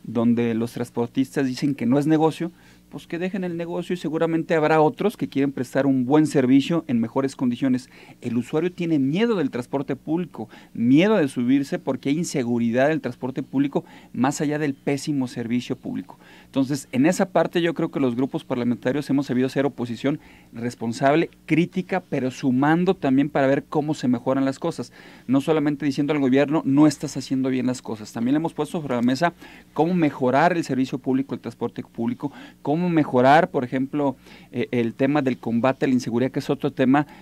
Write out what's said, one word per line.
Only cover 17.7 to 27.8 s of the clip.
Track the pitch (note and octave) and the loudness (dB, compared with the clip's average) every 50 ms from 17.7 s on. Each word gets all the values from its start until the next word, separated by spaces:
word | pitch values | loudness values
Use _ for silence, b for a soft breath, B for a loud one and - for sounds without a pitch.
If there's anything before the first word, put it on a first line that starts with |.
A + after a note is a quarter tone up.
| - | 0
creo | - E3 D#3+ | -2 -4 -4
que | - D#3+ | -2 -2
los | C#3 B2+ A#2 | -2 0 0
grupos | A#2 C3+ C3 - D#3+ - | 0 -2 -4 -4 -6 -6
parlamentarios | - C3+ B2 A#2+ A#2+ A#2+ A2 - B2+ B2+ D3 C3+ - | -6 -4 -2 -2 -2 -2 -2 -2 -2 -2 -2 -2 -2
hemos | C#3 C#3 C#3 | -2 -2 0
sabido | - C3 B2 B2+ C3 | 0 0 0 0 0
hacer | - C#3 C3+ | 0 -2 -2
oposición | C#3+ A#2+ - A#2 A#2+ A#2 A2 - C3+ D#3 D3+ B B B B B B - | -2 -2 -4 -6 -6 -6 -4 -2 -2 -4 -4 B B B B B B -12
responsable, | A2+ A#2 B2 A#2+ - - A#2 A2+ - C#3 C3+ D3 - - - - - _ | -10 -8 -8 -8 -6 -6 -6 -2 0 2 4 4 4 2 0 -4 -10 _
crítica, | - D#3+ D3+ F3 F3 - F#3 F3+ - G3 F#3 - _ | 0 0 2 2 0 -2 -6 -6 -4 -4 -6 -4 _
pero | - C#3 B2 C3 | -4 -4 -4 -4
sumando | B2+ - - C#3 B2 B2+ C#3 D3 D#3+ E3+ F3+ F#3 F#3+ | -4 -4 -2 0 0 2 2 4 4 4 2 2 0
también | - - C#3+ C3 C3+ C#3+ D3+ | 0 0 2 4 4 2 2
para | - D#3+ C3+ | 2 2 2
ver | C3 C#3 C#3+ C#3+ - | 2 2 0 -2 -2
cómo | - D#3 D3 D3+ D3+ | -2 -2 -2 -2 -4
se | - - C3 | -2 -2 0
mejoran | B2 A#2+ - C3 C3 C3+ C3+ | 0 0 0 0 0 0 0
las | C3+ C3+ - | -2 -2 -4
cosas. | - E3 - - A#2+ - B B B B B B B | -6 -6 -6 -6 -10 -12 B B B B B B B
No | - B2 C#3 C#3 | 0 0 0 2
solamente | - D#3 D#3 C#3+ D3+ D3 C#3 D#3 | 2 2 2 2 0 0 -2 -2
diciendo | D3 C3 D3+ D3 C#3+ D#3 | -2 -2 0 0 0 0
al | D3 | 0
gobierno, | C3+ B2+ B2+ C#3 C#3+ C#3 D3 D#3+ - | 2 4 4 4 4 2 0 0 0
"No | C#3 C3+ C#3+ D3+ | 2 4 6 6
estás | D3+ C#3+ - - D3 - C#3 | 6 4 2 -4 -8 -8 -8
haciendo | B2+ - C#3+ C3 C3 C3+ | -6 -4 -4 -2 -2 -2
bien | C3 B2+ A#2+ | -2 -2 -2
las | B2+ B2 B2 | -2 -4 -4